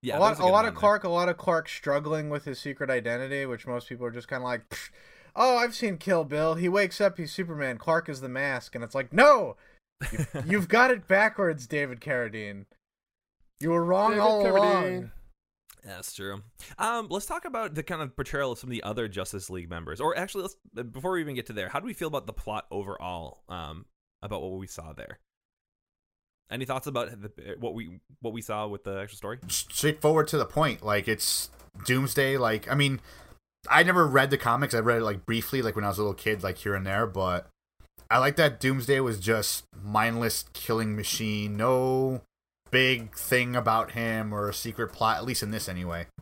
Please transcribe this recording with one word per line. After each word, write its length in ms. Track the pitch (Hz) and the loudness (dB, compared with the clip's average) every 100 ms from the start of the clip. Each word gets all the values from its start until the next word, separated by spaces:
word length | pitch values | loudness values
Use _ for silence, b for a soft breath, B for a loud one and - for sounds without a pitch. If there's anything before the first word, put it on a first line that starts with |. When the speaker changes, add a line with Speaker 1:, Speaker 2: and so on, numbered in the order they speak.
Speaker 1:
Yeah, 140 | 123 139 | -4 4
Speaker 2:
A 20 | |
lot, 100 | 208 | 4
Speaker 1:
there's 100 | 151 | 6
a 40 | |
Speaker 2:
a 40 | 180 | 6
Speaker 1:
good 60 | |
Speaker 2:
lot 60 | 202 | 6
of 40 | 226 | 4
Speaker 1:
amount 60 | 180 | 4
there. 40 | |
Speaker 2:
Clark, 240 | 208 208 | 4 4
a 40 | 190 | 2
lot 180 | 170 180 | 0 0
of 80 | 175 | 0
Clark 320 | - 165 151 | 0 0 -2
struggling 640 | - 147 143 151 156 151 | -6 0 0 0 -4 -4
with 140 | 147 147 | -6 -6
his 120 | 127 | -8
secret 300 | 147 139 135 | -8 -4 -2
identity, 560 | 127 117 120 131 139 | 0 -2 -4 -4 -4
which 220 | 135 117 - | -4 -6 -6
most 200 | 123 - | -8 -8
people 200 | 123 120 | -8 -8
are 40 | |
just 180 | 117 - | -8 -8
kinda 160 | 131 | -6
like, 220 | 123 120 - | -4 -6 -6
"Pfft. 180 | - - B B B B - | -14 -14 B B B B 4
Oh, 220 | 254 240 | 6 6
I've 160 | 240 | 2
seen 240 | - 226 170 | 0 -2 -2
Kill 260 | - 175 | 2 2
Bill. 300 | 143 151 160 | 2 0 2
He 160 | 165 175 | 2 2
wakes 320 | 196 190 - | 4 2 2
up, 160 | 202 180 | 2 2
he's 140 | 151 | -6
Superman. 440 | - 170 151 135 123 | -6 -6 -4 -4 -2
Clark 320 | - 165 165 | 0 0 0
is 140 | 135 | -8
the 60 | 131 | -8
mask." 440 | 127 139 127 - | -4 -2 -4 -6
And 80 | 123 | -10
it's 120 | 117 | -6
like, 180 | 135 127 | -6 0
"No! 460 | 170 285 254 147 - b b _ _ 135 | 6 8 8 4 -8 b b _ _ -6
You've, 180 | - 147 | -4 -4
Speaker 1:
<laughs> 160 | 143 156 | -4 0
Speaker 2:
you've 220 | 202 165 | 0 4
got 200 | 220 254 | 6 6
it 160 | 240 - | 4 2
backwards, 600 | 190 214 214 180 151 120 | 4 4 2 0 -2 -4
David 340 | 147 139 120 | -4 -4 -6
Carradine. 640 | 156 127 117 110 104 98 98 _ _ _ _ _ _ _ _ _ | -4 -2 -2 -6 -10 -12 -16 _ _ _ _ _ _ _ _ _
You 120 | 156 | 0
were 120 | 170 | 2
wrong 280 | 170 185 214 | 4 4 4
Speaker 3:
David 100 | 208 | 6
Speaker 2:
all 200 | 214 214 | 4 6
Speaker 3:
Carradine. 140 | 196 190 208 196 185 180 | 6 6 6 4 2 -4
Speaker 2:
along." 140 | 117 - - _ _ _ _ - | -8 -14 -20 _ _ _ _ -20
Speaker 1:
That's 300 | 104 92 - | -16 -14 -12
true. 280 | - 98 98 101 - B - | -10 -10 -10 -14 -20 B -4
Um, 280 | 208 233 208 | -2 -2 -4
let's 140 | 185 - | -6 -6
talk 180 | 330 339 | -8 -6
about 280 | 247 214 | -6 -6
the 80 | 151 | -8
kind 180 | 156 165 | -6 -6
of 120 | 143 - | -6 -8
portrayal 360 | 135 143 135 | -6 -2 -2
of 60 | 120 | -4
some 100 | 127 | -8
of 40 | |
the 100 | 120 | -8
other 240 | 101 110 110 | -6 -4 -4
Justice 400 | 95 92 98 - | -6 -8 -8 -10
League 180 | 92 85 | -10 -10
members. 280 | 85 78 78 | -10 -8 -4
Or 160 | 151 - | -2 -2
actually, 260 | 196 202 | -4 -8
let's, 140 | 180 - _ - | -10 -12 _ -12
uh, 60 | |
before 300 | 120 131 175 | -12 -6 -4
we 80 | 180 | -2
even 120 | 151 | -4
get 120 | 127 117 | -6 -8
to 60 | |
there, 140 | 104 92 | -8 -6
how 100 | 143 | -6
do 60 | 226 | -8
we 80 | |
feel 140 | - 160 | -8 -6
about 180 | 147 - | -6 -6
the 80 | |
plot 320 | - - 104 - | -8 -8 -8 -6
overall, 720 | 98 98 95 90 87 73 - - | -8 -8 -10 -10 -10 -12 -16 -14
um, 380 | 90 76 82 - _ _ _ | -12 -10 -14 -18 _ _ _
about 200 | 104 98 | -10 -8
what 100 | 92 95 | -6 -8
we 80 | 92 | -10
saw 260 | - 80 | -14 -16
there? 280 | 73 - - _ _ _ _ _ _ _ _ _ _ _ _ _ | -14 -16 -18 _ _ _ _ _ _ _ _ _ _ _ _ _
Any 140 | 120 131 | -8 -6
thoughts 200 | 131 147 | -6 -4
about 240 | 127 117 113 | -4 -6 -8
the, 340 | 104 - - 95 | -16 -14 -14 -8
what 140 | 117 | -8
we, 260 | 104 85 90 _ 143 | -8 -10 -16 _ _
what 140 | 117 | -10
we 80 | 113 | -8
saw 240 | - 107 107 | -6 -6 -6
with 160 | 98 | -8
the 160 | - 98 | -8 -8
actual 160 | 104 104 | -10 -10
story? 220 | 101 123 90 | -12 -10 -6
Speaker 4:
S-, 180 | - - | -6 -4
straightforward 560 | - 151 151 151 160 147 | 0 0 2 4 4 4
to 80 | 151 | 0
the 80 | |
point. 400 | 113 147 143 107 | 0 0 0 0
Like, 220 | 107 104 98 | 0 0 0
it's 400 | 107 - - - - - - 95 | 0 0 -2 -4 -14 -20 -8 0
Doomsday. 500 | 127 135 - 135 135 | 2 2 2 2 2
Like, 320 | 117 110 - | 2 0 0
I 40 | |
mean, 260 | 139 143 131 B B B B _ _ - | 2 2 0 B B B B _ _ 4
I 140 | 147 | 6
never 220 | 175 180 156 | 8 6 6
read 220 | 131 135 | 6 4
the 60 | 135 | 2
comics. 360 | 120 120 139 | 2 2 2
I 60 | 117 | 2
read 180 | 113 117 | 4 2
it, 60 | |
like, 200 | 110 98 | 0 -4
briefly, 380 | - 113 - 135 | -2 -2 0 -2
like, 140 | 113 107 | -2 -2
when 80 | |
I 40 | 101 | -2
was 100 | 98 | 0
a 40 | |
little 100 | 104 | -2
kid, 300 | 92 110 104 | 0 -2 0
like, 160 | 95 90 | -2 -4
here 160 | 101 | -2
and 100 | 98 | -2
there. 220 | 95 98 113 | 0 0 0
But 400 | 95 92 90 - _ _ _ - - - | 0 -2 -2 -6 _ _ _ -20 -16 2
I 80 | 120 | 4
like 180 | 135 147 | 4 4
that 220 | 151 113 | 2 4
Doomsday 380 | 131 135 120 139 | 0 2 2 2
was 180 | 127 107 | 2 0
just 440 | 92 110 101 - - 98 | 0 0 0 -4 -10 -12
mindless 640 | 98 107 113 117 113 - - | -2 0 2 0 0 -2 -6
killing 440 | - - 113 110 104 | -8 -2 0 0 -2
machine. 600 | 95 - 110 107 104 104 | -4 -2 -2 -2 -2 0
No 640 | 117 127 131 131 131 127 - _ _ _ _ | 2 4 4 2 2 -2 -8 _ _ _ _
big 420 | 127 131 127 107 - | 4 4 2 -4 -10
thing 380 | - 127 123 | 2 2 2
about 380 | 123 113 113 110 | 2 4 2 2
him 400 | 117 113 110 107 | -2 -2 -2 -2
or 160 | 104 104 | -2 -4
a 60 | |
secret 340 | 101 117 110 110 | -4 -6 -4 -6
plot, 300 | - 113 107 | 0 0 2
at 60 | |
least 200 | 120 127 | -2 -4
in 80 | 104 | -4
this 160 | 107 - | -4 -6
anyway. 400 | 90 87 85 85 - | -6 -6 -6 -8 -8